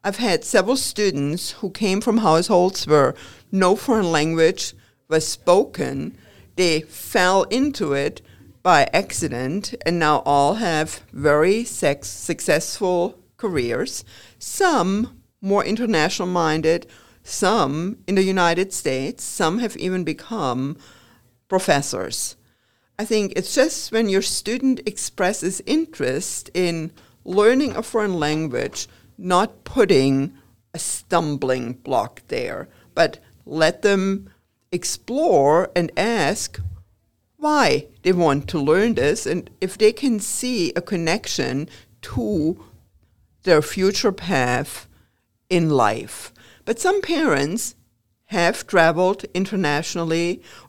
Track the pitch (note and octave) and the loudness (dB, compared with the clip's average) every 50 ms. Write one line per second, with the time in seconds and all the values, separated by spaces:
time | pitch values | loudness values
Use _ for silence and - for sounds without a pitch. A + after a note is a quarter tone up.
0 | - G3+ G3 - A#3+ G#3+ F3+ - - - - G#3+ F#3 G#3 C4+ C4 - - - - | -4 -4 -4 -2 0 0 0 0 -2 2 2 2 4 4 0 0 -2 -6 -2 0
1 | G#3 G3 F3 C#3+ C#3 C#3+ D3+ F3+ - - - - - F#3 - - A3 G3 F#3+ G3 | 0 0 0 0 -2 -2 -4 -4 -8 -10 -10 -8 -10 -10 -6 -2 -2 0 0 0
2 | A3+ A#3+ A3 A#3 A3 E3+ D#3+ E3 F3+ - A3 F3 F3+ F#3 F#3 - - D3 D3+ D3 | 0 0 0 2 4 4 4 4 4 4 4 4 4 2 0 -4 0 2 4 4
3 | C3+ C3 C3+ - - - - - _ _ - F#3+ F#3+ F3+ G3+ - - - A#3+ A3 | 4 2 0 -4 -16 -20 -20 -20 _ _ 0 2 4 4 2 2 2 0 2 2
4 | G3 E3+ D#3+ D3 D3+ D#3+ E3 D#3+ D#3+ D#3 - - - - - - _ _ _ _ | 2 2 2 2 0 0 2 4 4 2 2 0 -8 -10 -10 -16 _ _ _ _
5 | _ _ D#3 D#3+ D#3 - - - - F3 F3 G3 A3 - - - D#3+ B2+ C#3 C#3 | _ _ -2 0 0 -2 -8 -2 2 4 4 4 4 0 -4 -6 -6 -4 -4 -6
6 | D3 - - - _ - _ - - _ _ - F#3 E3+ D#3+ D#3+ D#3 - - - | -8 -10 -12 -16 _ -20 _ -20 -20 _ _ 0 2 2 2 0 -2 -6 -16 -16
7 | - - - A3+ F3+ F3+ F#3+ G3 - - A3 C4 C4+ D4+ C4+ - G3+ D3 C#3 C#3 | -14 -2 0 2 4 4 4 2 2 2 0 0 0 -2 -2 -4 -2 -2 0 -2
8 | C#3 D#3+ - - _ - - - - - - _ _ F3+ F3 - - - - F3+ | -2 -4 -6 -8 _ -20 -20 -20 -20 -20 -20 _ _ 6 6 6 6 4 2 0
9 | G3+ - - - E3+ D3 - A#2+ B2+ C3 D#3+ G#3 G3 - B3 - - E3 F3 E3+ | 0 0 -6 -6 -4 -4 -4 -4 -4 -4 -4 -4 -6 -8 -12 -4 -4 -2 0 2
10 | D#3+ D3+ D3+ - - - C#3+ C#3+ C#3+ C#3+ G3+ A3 A#3 F3 D#3+ D3+ D#3+ D#3 - - | 2 4 2 2 2 2 4 4 4 2 2 0 -2 -2 0 0 -2 -4 -6 -16
11 | - _ - C#3+ C#3+ D3+ D3 D3 D#3 F#3 G3+ A3+ A#3 - - - - D3 C#3+ - | -16 _ -12 -2 2 2 4 4 4 4 2 0 -2 -8 -6 -2 0 0 -2 -2
12 | - - - - - - E3 - - - D#3 D#3 F#3+ - - - G#3 F#3 F3+ F3 | -8 -14 -14 -10 -6 -8 -6 -4 0 0 0 0 0 -6 -6 -4 -2 0 0 0
13 | F3 F3+ - - _ _ _ _ - G3+ F3 C#3+ A#2+ A#2 A#2+ B2 F#3 C4+ - - | 0 -2 -4 -12 _ _ _ _ -6 -4 -2 -2 -2 -2 -4 -4 -4 -6 -8 -12
14 | - - - - - - _ _ - - - - G4 F4+ D#4 A#3+ F3 F#3 G3 G#3 | -14 -16 -20 -20 -20 -20 _ _ -14 -12 -2 0 2 4 4 2 2 2 0 -2
15 | A3+ B3 - - _ _ _ _ - F#3+ G3+ G#3 - - G#3+ A3 B3 A3 G#3+ D#3 | -4 -6 -8 -20 _ _ _ _ -2 0 0 0 2 0 -2 -2 -2 0 2 2
16 | D3+ F3 - - F#3 F3+ F3+ F3 E3 D#3+ D#3 D#3+ D#3 D#3+ E3 E3+ - - - - | 2 0 -2 -4 -4 -2 0 0 0 2 0 0 2 0 0 0 -2 -10 -20 -20
17 | _ _ _ _ _ - - - F#3+ F#3 G#3+ A3+ D3+ C3+ C#3+ D#3 F3 F#3+ A3 - | _ _ _ _ _ -12 -6 0 0 2 2 2 2 0 0 -4 -4 -6 -8 -10
18 | - - G3 G3 F#3+ F#3+ F#3+ F#3+ F3 E3+ E3+ F3 G3 F#3+ - - - D3+ C3 C3 | -6 0 0 2 2 2 2 2 2 2 2 2 -2 -4 -6 -4 -2 -2 -2 -2
19 | C3+ D3+ - - - - - - F#3 D#3 F3 A#3+ B3 G#3 - - - F#3 F#3 F#3 | -4 -6 -8 -10 -12 -12 -4 0 0 0 0 0 -4 -4 -6 -6 -6 -4 -4 -4
20 | F3 D#3+ D3+ - - - A3+ A3 D#3 B2+ B2 B2+ C3 C#3 D#3 - - - - - | -4 -4 -8 -8 -10 -10 -6 -4 -2 -2 -2 -2 -4 -6 -8 -10 -16 -20 -20 -20
21 | _ _ _ _ _ _ _ _ _ _ F#3+ F#3 F#3 - D3+ C#3+ - - - F#2+ | _ _ _ _ _ _ _ _ _ _ -2 0 2 2 2 2 0 -4 -6 -6
22 | F#2 - - - - - - _ _ _ _ _ _ _ _ _ _ _ _ - | -6 -8 -8 -8 -8 -10 -10 _ _ _ _ _ _ _ _ _ _ _ _ -10
23 | G#3+ - A#3 G#3+ G3+ G3 - - G3 - - C#4+ C4 D#4+ - - - - A3 A3 | -4 0 0 0 0 0 -4 -6 -6 -2 2 2 2 2 0 -6 -8 -2 0 0
24 | A#3 G3+ F#3+ F#3+ F#3+ - - - - G#3 A#3 B3 C4 C4+ B3+ - - G#3 G3 - | 0 2 2 0 0 0 -4 -4 -4 -4 -4 0 0 0 0 0 -4 -8 -6 -6
25 | - - _ - F#3+ F3+ G#3 - - F3+ F#3 - - - C4 D#4 E4 D#4+ - - | -10 -10 _ -2 -2 -2 0 -2 -4 -4 -6 -6 -4 -2 0 0 0 -2 -6 -4
26 | C#3 B2 C3 D3+ F#3+ - - - - - - F3 F#3 E3+ E3+ E3 D#3 E3 _ - | -4 -2 -2 -4 -6 -6 -10 -10 -12 -6 -2 0 0 0 0 -4 -6 -8 _ -16
27 | - _ _ _ _ - F3+ G3+ G#3 A3 B3+ - D4+ B3+ - - A3+ - - A3+ | -20 _ _ _ _ -2 2 4 6 6 6 4 2 0 -2 -6 -8 -4 -2 -2
28 | G#3+ G3+ F#3 E3+ D3 D3 D3+ D#3 D#3+ D3 A#2+ A#2+ B2 A#2+ - - - - - _ | 0 0 0 0 0 0 0 -2 -2 -4 -4 -4 -4 -4 -6 -10 -12 -12 -16 _
29 | _ _ _ - F3+ F3+ F3+ F3+ G#3+ A3+ - - _ - - C4+ G#3+ G3 F#3 C3+ | _ _ _ -10 -2 2 2 2 2 0 -4 -16 _ -6 2 2 4 6 6 4
30 | C3+ C#3 C3+ C3+ C#3 - - - _ _ _ _ _ _ - D#3+ - - - - | 6 4 2 2 0 -4 -8 -16 _ _ _ _ _ _ -12 -10 -8 -6 -8 -8
31 | - _ F#3 E3+ E3+ D3+ D3 C#3 C#3+ C3 B2+ B2+ B2 A#2 B2+ - _ C#3+ C3+ A#2 | -6 _ -2 0 0 0 -4 -2 0 0 0 -2 -2 -8 -10 -10 _ -2 0 0
32 | - A#2+ - - _ - - B2 B2 - - - - - _ _ _ _ _ - | -2 -2 -8 -20 _ -8 -6 -6 -6 -6 -8 -10 -12 -14 _ _ _ _ _ 0
33 | - D3+ - - _ _ _ _ _ - D3 D#3+ D#3+ D#3+ F3 - - G3+ G3+ F#3+ | 0 0 0 -10 _ _ _ _ _ -10 -2 2 2 2 2 2 0 2 2 2
34 | F#3+ G3 G3 G3 F#3+ - _ _ _ _ _ _ _ _ - F3 - - - - | 0 -2 -4 -6 -8 -16 _ _ _ _ _ _ _ _ -8 -8 -6 -8 -10 -10
35 | _ - A#3+ C#4 D#4+ F4 G3 D3 C#3 C#3+ D3+ E3+ F#3 - - F3+ F3 D3+ - - | _ -6 -4 0 2 4 4 4 6 6 4 4 2 2 -2 -2 -2 0 -2 -2
36 | F#3 A3+ A#3 G#3+ D#3 C#3+ G#3 - - - - - - - - - - _ _ _ | -2 0 0 0 0 -2 -2 -4 -8 -10 -10 -10 -10 -10 -10 -12 -20 _ _ _
37 | _ _ _ _ _ _ _ _ D4+ D4+ D4+ D4 B3+ F#4 - - - - _ _ | _ _ _ _ _ _ _ _ -2 0 2 4 4 4 2 0 -2 -8 _ _
38 | _ F3+ F#3 F3 E3+ D3+ C#3 C#3+ C#3+ - - D#3 C#3 C#3+ D#3 F#3+ G#3+ A#3+ A3+ - | _ 0 2 4 4 2 2 0 -2 -4 -4 -2 2 2 4 4 4 2 0 0
39 | C#3 D3 - - - B2+ F3 F3+ - - - _ F#3+ F#3 - - A3 G#3+ A#3 - | 0 0 0 -2 -2 -4 -4 -4 -6 -10 -8 _ -8 -8 -2 2 2 2 2 2
40 | C#4+ C4+ A3+ G#3 - - - - - B3 B3+ A3 E3+ - - F3 F3 - G#3+ F3 | -2 0 0 0 -4 -6 -6 -4 -4 -4 -2 -2 -2 -2 -2 -6 -6 -4 -4 -2
41 | E3 D#3+ F3 A3 - - - - C3 - B2+ C#3 D#3 - - - - _ _ _ | 0 -2 -2 -2 -4 -6 -4 -4 -2 -2 -2 -4 -6 -6 -12 -20 -20 _ _ _
42 | - - - - A#3 G#3 G#3 E3 D3+ D#3+ F#3 - - - - - _ _ _ _ | -16 -8 -6 -6 -4 -2 -2 0 0 -2 -2 -4 -12 -20 -20 -20 _ _ _ _
43 | _ _ _ _ _ _ _ _ _ F#3+ E3+ D3+ D3 - - F#3+ F#3 G3 G3 - | _ _ _ _ _ _ _ _ _ 4 4 4 4 0 -2 0 0 0 0 2
44 | - G#3+ F#3+ - E3+ E3+ G3 C3+ B2 B2 B2 B2 D#3 - - - - _ _ _ | 0 0 -2 -2 -4 -2 0 0 2 2 0 -2 -2 -6 -10 -16 -18 _ _ _
45 | _ _ _ _ _ _ _ _ _ _ F3+ F3 E3 D#3+ D3 C3 A2+ G#2 A2 A#2 | _ _ _ _ _ _ _ _ _ _ 0 2 2 4 4 4 4 4 2 -2
46 | - G#2 - - - - _ - - - - _ _ - A#3+ - - F4+ G4+ G4+ | -8 -12 -14 -16 -18 -18 _ -20 -20 -20 -20 _ _ -6 -6 0 0 0 0 0
47 | - - E4 D4+ D#4+ C4 D#3 C3+ C#3 D3 F#3 A#3+ - - - _ _ _ _ _ | -2 -2 -2 0 2 2 2 2 0 -2 -2 -6 -6 -8 -12 _ _ _ _ _
48 | _ _ _ _ _ _ G3 F#3 F3 E3+ A#3 - - - - F3+ E3 D#3+ D#3+ E3+ | _ _ _ _ _ _ -2 0 0 0 0 -2 -8 0 2 4 4 4 4 4
49 | F#3 F#3 G3+ G3 - - - F#3 F#3+ F#3+ A3 F#3+ F#3 D3 D3 D3 E3 - - F3 | 2 2 0 -2 -8 -8 -4 -4 -4 -2 -2 -2 -2 0 -2 -2 -4 -6 -6 -6
50 | E3+ D#3+ D#3+ E3 E3+ E3+ F3 E3+ - - - - - | -4 -2 -2 -2 -2 -2 -4 -6 -10 -20 -20 -20 -20